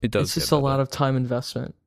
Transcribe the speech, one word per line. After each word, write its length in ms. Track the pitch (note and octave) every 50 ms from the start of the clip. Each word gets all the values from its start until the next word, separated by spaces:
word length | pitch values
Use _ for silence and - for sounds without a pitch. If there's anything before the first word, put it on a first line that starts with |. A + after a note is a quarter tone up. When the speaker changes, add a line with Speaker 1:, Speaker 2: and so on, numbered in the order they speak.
| -
Speaker 1:
It 80 | A#2
does 180 | - - C#3+ C#3
Speaker 2:
It's 60 | -
just 160 | - D3 -
Speaker 1:
get 60 | -
Speaker 2:
a 20 | D3+
lot 140 | C#3 C#3 C3+
Speaker 1:
better. 80 | C3+ C3+
Speaker 2:
of 80 | C3
time 260 | - - D3 C3+ C3+
investment. 580 | C3 B2+ B2 B2 A#2+ B2+ - - B2+ B2 - - _ _